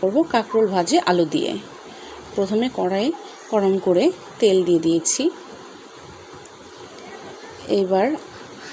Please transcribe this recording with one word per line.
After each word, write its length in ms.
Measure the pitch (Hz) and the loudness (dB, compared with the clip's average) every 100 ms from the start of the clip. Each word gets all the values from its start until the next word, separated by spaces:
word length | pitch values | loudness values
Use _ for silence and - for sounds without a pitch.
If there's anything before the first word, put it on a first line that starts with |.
করব 220 | 190 233 330 | 0 2 2
কাঁকরোল 320 | 240 214 226 214 | 2 2 2 2
ভাজি 300 | 185 175 330 - | 2 2 2 4
আলু 160 | 180 160 | 4 2
দিয়ে। 260 | - - - - - - - - - - - | 0 -2 -4 -8 -18 -18 -18 -18 -16 -10 -4
প্রথমে 340 | 196 214 254 226 | 0 0 0 0
কড়াই 340 | 180 196 247 339 - - - | 0 0 0 -2 -8 -18 -2
গরম 220 | 214 196 190 | 2 4 2
করে 340 | 185 175 294 370 - - | 4 4 4 2 -8 2
তেল 180 | 220 190 175 | 4 4 4
দিয়ে 120 | 170 | 4
দিয়েছি। 440 | 165 165 160 - 294 - - - - - - - - - - - - - - - - - - - - - - - - 208 | 4 2 2 0 0 -2 -10 -18 -18 -20 -20 -20 -18 -18 -18 -18 -20 -20 -20 -20 -18 -18 -16 -16 -16 -16 -18 -12 -2 0
এবার 260 | 190 190 226 311 - - - - - | 2 2 2 0 -6 -18 -18 -18 -16